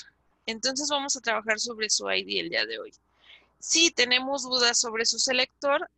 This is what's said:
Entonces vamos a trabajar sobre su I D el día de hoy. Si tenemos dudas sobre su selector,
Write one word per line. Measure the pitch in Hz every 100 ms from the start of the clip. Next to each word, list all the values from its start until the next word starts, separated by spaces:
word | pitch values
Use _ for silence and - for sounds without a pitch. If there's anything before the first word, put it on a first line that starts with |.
| - _ _ _ -
Entonces | 226 254 269 294
vamos | 285 277 269
a |
trabajar | 233 220 220 214
sobre | 226 220 214
su | - 196
I | 190
D | 190 190
el | 165
día | 110 220
de | 113
hoy. | 107 _ _ _ - - _ -
Si | - 320 339
tenemos | - 247 254 262 277
dudas | 247 254 240 240
sobre | 240 220 226
su | 226
selector, | 262 254 262 - 285 294 349